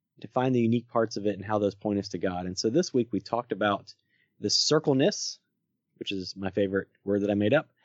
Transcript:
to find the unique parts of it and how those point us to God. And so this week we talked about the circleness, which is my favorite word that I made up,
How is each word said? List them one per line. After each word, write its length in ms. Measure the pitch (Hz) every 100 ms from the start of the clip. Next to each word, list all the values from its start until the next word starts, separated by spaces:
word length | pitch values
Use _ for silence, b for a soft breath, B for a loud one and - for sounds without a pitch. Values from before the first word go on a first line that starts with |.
| _ _
to 80 | -
find 260 | 131 131
the 60 | 123
unique 280 | 113 120 117
parts 280 | 117 110 107
of 120 | 101
it 80 | 95
and 100 | 101
how 140 | 107
those 160 | 101 -
point 240 | 107 101
us 100 | 98
to 80 | 90
God. 300 | 95 90 90
And 100 | 90
so 120 | 113
this 240 | 143 180
week 160 | 127 113
we 80 | 95
talked 320 | - 117 -
about 420 | 98 104 98 - - _ _ _ _
the 100 | 104
circleness, 880 | - - 151 151 131 180 - - - _ _ _ _ _ _
which 120 | -
is 240 | 98 92 95
my 140 | 95
favorite 380 | 95 98 98 - _ 98
word 160 | 101
that 80 | 101
I 60 | 101
made 180 | 104
up, 160 | 147 - _